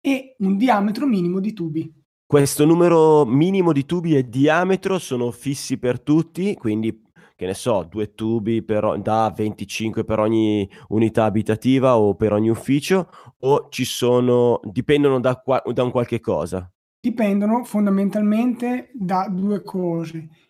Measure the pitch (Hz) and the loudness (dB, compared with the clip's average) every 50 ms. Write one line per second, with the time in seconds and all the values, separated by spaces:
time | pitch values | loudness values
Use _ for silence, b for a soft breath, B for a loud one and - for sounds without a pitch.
0 | _ 277 277 254 - - _ _ 196 190 196 196 226 262 226 208 196 214 196 - | _ -2 -2 -2 -4 -12 _ _ -2 -2 0 0 2 2 2 2 2 -2 -2 -2
1 | 294 285 226 190 175 175 180 190 190 220 220 - 175 160 151 160 151 - _ _ | -2 0 0 0 0 0 -2 -2 -4 -4 -6 -6 -8 -6 -4 -6 -8 -8 _ _
2 | _ _ _ _ _ _ - 147 143 139 - - 151 151 165 170 175 175 170 165 | _ _ _ _ _ _ 2 2 2 2 2 2 4 4 6 6 4 4 6 6
3 | 156 156 156 151 147 113 117 139 156 185 196 196 180 170 160 139 135 - 175 180 | 6 6 6 6 4 4 2 2 2 2 2 2 2 2 2 0 0 -2 -4 -4
4 | 165 170 156 139 123 123 110 131 139 151 151 165 180 185 190 185 - 190 190 180 | 0 0 0 0 0 -2 0 2 2 4 4 2 2 0 0 -2 0 -2 -4 -4
5 | - - 131 123 120 120 117 - - 139 135 135 - - 131 113 - 123 123 127 | -4 -4 -4 -4 -4 -4 -6 -6 -6 -6 -6 -6 -6 -6 -6 -4 -2 -2 -2 -2
6 | _ - 147 160 160 160 _ - 185 202 208 - - 113 107 110 110 110 107 110 | _ 2 2 2 2 -2 _ -6 -4 -4 -4 -4 -4 -2 -2 -2 -2 -4 -6 -8
7 | _ _ b b b b b _ 90 92 98 - - 127 117 98 85 85 87 107 | _ _ b b b b b _ -8 -8 -8 -4 -2 0 0 0 -2 -4 -6 -8
8 | 107 104 _ - 110 110 113 117 104 107 117 113 107 - 110 107 104 107 85 85 | -8 -8 _ -6 -4 -2 -2 -2 -2 -2 -2 -2 -2 -2 -2 0 0 0 -2 -2
9 | 98 107 107 110 110 110 85 - 107 107 101 - 104 98 - - 110 110 104 113 | -4 -2 0 0 0 -2 -2 -4 -6 -6 -6 -8 -12 -12 -8 -6 -6 -4 -4 -4
10 | 107 107 110 107 107 110 113 113 110 107 107 104 98 98 B B B B - 110 | -4 -4 -2 0 0 2 2 2 2 2 2 0 -2 -4 B B B B 0 0
11 | 113 113 110 - 110 107 98 110 104 - 107 107 - 123 131 135 123 135 127 113 | 0 2 2 2 0 2 0 -2 0 -2 -4 -2 2 2 2 4 4 4 4 4
12 | 107 104 98 - 110 107 104 104 110 113 113 110 - - 135 143 135 - 185 190 | 4 2 2 2 0 0 2 2 2 0 0 -2 -2 -2 -2 -2 0 0 0 0
13 | 175 B B B B B B _ - 131 143 143 - - - - 131 117 - - | 0 B B B B B B _ 0 0 0 0 0 -6 -6 -6 -6 -6 -4 -2
14 | 123 120 123 123 123 123 123 123 120 120 117 - - - 95 127 120 - 147 143 | 0 2 2 4 4 4 2 4 4 2 2 0 -2 -6 -8 -6 0 0 2 4
15 | 143 143 135 127 120 127 123 - _ - 110 127 - - 123 127 127 127 123 127 | 4 2 2 2 0 0 -2 -2 _ -2 -2 -2 -2 -4 -2 -2 -2 0 0 -2
16 | 120 - - 113 _ - 98 80 80 87 87 92 87 90 _ _ _ _ _ _ | -2 -2 -4 -6 _ -2 -2 -2 -2 -4 -6 -8 -10 -10 _ _ _ _ _ _
17 | _ 240 226 - 226 202 196 202 208 214 220 247 240 - - 208 208 202 196 196 | _ -6 -2 -2 -2 0 0 0 0 0 -2 -2 -4 -4 -4 -2 0 0 0 0
18 | 196 196 180 214 208 208 214 220 240 254 233 240 247 240 247 254 - _ _ 269 | -2 -2 -2 -2 -2 0 0 0 0 -2 -2 -4 -4 -6 -6 -6 -8 _ _ -10
19 | 196 175 190 185 190 214 190 180 190 202 208 196 - - - 190 180 175 170 165 | -6 -4 -2 -2 -2 -4 -4 -4 -2 -4 -4 -4 -6 -8 -8 -6 -4 -4 -4 -4
20 | 165 160 160 160 156 160 b b b b | -6 -8 -10 -14 -14 -16 b b b b